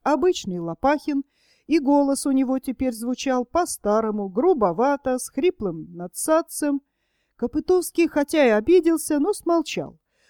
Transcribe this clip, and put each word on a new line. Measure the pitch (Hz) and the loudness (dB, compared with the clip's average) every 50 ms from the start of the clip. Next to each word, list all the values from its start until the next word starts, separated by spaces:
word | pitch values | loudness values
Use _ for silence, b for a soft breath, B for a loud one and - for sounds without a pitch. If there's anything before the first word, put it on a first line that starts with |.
обычный | - 254 294 269 269 370 359 - - 208 180 180 | -2 0 0 2 2 0 0 0 -4 -8 -6 -6
Лопахин, | 170 165 165 - - 269 302 294 - - 294 277 277 _ _ _ _ _ _ _ _ - | -6 -6 -6 -2 0 0 0 0 -2 -4 -4 -4 -4 _ _ _ _ _ _ _ _ -2
и | 277 330 | -2 0
голос | 277 254 285 285 285 277 277 269 - | 2 4 4 4 4 2 0 -2 0
у | 294 | 0
него | 269 262 269 240 262 262 | 2 2 2 0 0 -2
теперь | - - 247 - 269 254 | -2 -6 -6 -4 -4 -4
звучал | 226 220 226 240 254 - - 277 262 247 247 | -4 -4 -6 -6 -6 -4 -2 -2 -2 -2 -2
по-старому, | - - 330 359 - - - - 202 208 220 220 220 208 214 202 196 | -2 0 -2 -2 -2 -4 -6 -2 0 0 0 0 0 -2 -4 -6 -6
грубовато, | 180 208 277 359 381 269 214 180 170 170 240 277 285 269 - 262 254 254 | -4 0 2 2 2 4 2 0 2 2 0 0 0 -2 -2 -4 -4 -4
с | - - | -6 -8
хриплым | - - 302 359 359 - 214 190 165 165 156 165 175 | -6 -2 -2 -2 -2 -2 -4 -6 -6 -6 -10 -14 -14
надсадцем. | 170 175 185 - - - - 311 320 330 - - - 302 294 285 277 _ _ _ _ _ _ _ _ _ _ _ | -14 -14 -14 -10 -8 -2 0 0 0 0 -2 -6 -6 -4 -2 -2 -4 _ _ _ _ _ _ _ _ _ _ _
Копытовский, | - 240 240 - 302 311 - 370 370 339 - - - 339 311 | -8 -8 -6 -4 -4 0 2 2 2 0 -2 0 0 0 0
хотя | - 302 285 - - 311 285 | 2 -2 -2 0 2 2 4
и | 240 | 4
обиделся, | 214 214 220 - 349 370 320 330 330 302 - - 311 294 | 4 2 4 4 4 4 6 4 0 0 0 -2 -2 0
но | 285 381 403 | 0 0 -2
смолчал. | - - 349 339 339 302 - - - 147 139 - _ _ _ _ _ _ _ | -2 -2 0 0 0 0 -2 -6 -8 -8 -8 -12 _ _ _ _ _ _ _